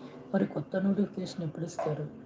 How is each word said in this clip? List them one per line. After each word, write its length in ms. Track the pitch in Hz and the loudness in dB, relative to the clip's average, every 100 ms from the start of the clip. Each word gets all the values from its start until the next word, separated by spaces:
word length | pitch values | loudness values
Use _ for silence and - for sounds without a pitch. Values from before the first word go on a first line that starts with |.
| - - - | -14 -14 0
మరి 120 | 196 202 | 2 4
కొత్త 300 | - - 190 | 0 0 2
నోటిఫికేషన్ 680 | 196 196 196 - 180 - | 4 4 2 0 -6 -2
ఎప్పుడు 200 | 160 160 | -4 -2
ఇస్తారు? 440 | 165 - 156 147 151 - | -4 0 0 0 -4 -10